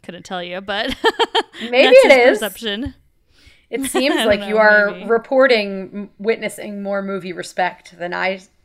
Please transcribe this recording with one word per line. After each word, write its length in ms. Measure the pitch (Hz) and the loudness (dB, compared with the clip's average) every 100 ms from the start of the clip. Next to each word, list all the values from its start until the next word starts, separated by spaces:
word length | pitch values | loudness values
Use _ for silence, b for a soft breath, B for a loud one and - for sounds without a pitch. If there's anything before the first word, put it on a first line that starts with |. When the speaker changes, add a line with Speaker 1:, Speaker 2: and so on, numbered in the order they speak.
Speaker 1:
couldn't 220 | - 175 | -20 -18
tell 180 | - 185 | -12 -12
you, 180 | 175 180 | -10 -12
but 280 | 196 202 254 | -8 -6 -6
<laughs> 720 | 247 440 - 453 403 392 - | -4 -4 -2 -4 -4 -6 -10
Speaker 2:
Maybe 220 | 226 247 | -4 2
Speaker 1:
that's 200 | 277 254 | 6 8
Speaker 2:
it 80 | 262 | 8
Speaker 1:
his 60 | 269 240 | 6 6
Speaker 2:
is. 60 | - | 4
Speaker 1:
perception. 540 | 214 - 226 202 277 - _ _ _ b b b b | -2 -8 -8 -8 -8 -12 _ _ _ b b b b
Speaker 2:
It 140 | - | -8
Speaker 1:
<laughs> 60 | 262 | -4
Speaker 2:
seems 240 | 269 269 359 | -2 0 0
Speaker 1:
I 20 | |
don't 80 | 220 | 0
Speaker 2:
like 140 | 208 202 | 0 0
you 60 | |
Speaker 1:
know, 60 | 214 | 2
Speaker 2:
are 300 | 214 208 202 | 4 4 2
Speaker 1:
maybe. 120 | 180 196 | -4 -2
Speaker 2:
reporting, 840 | 233 - 262 262 233 202 196 185 | -2 0 2 4 2 0 -8 -12
m-, 160 | 202 202 _ | -12 -14 _
witnessing 640 | 202 233 208 - 220 202 | -6 -4 -6 -10 -14 -10
more 180 | 196 202 | -8 -6
movie 300 | 196 196 180 | -6 -8 -10
respect 640 | 175 180 - 180 - - 170 | -12 -12 -4 -4 -4 -20 -12
than 140 | 175 | -10
I 280 | 180 185 190 185 _ | -6 -4 -6 _ _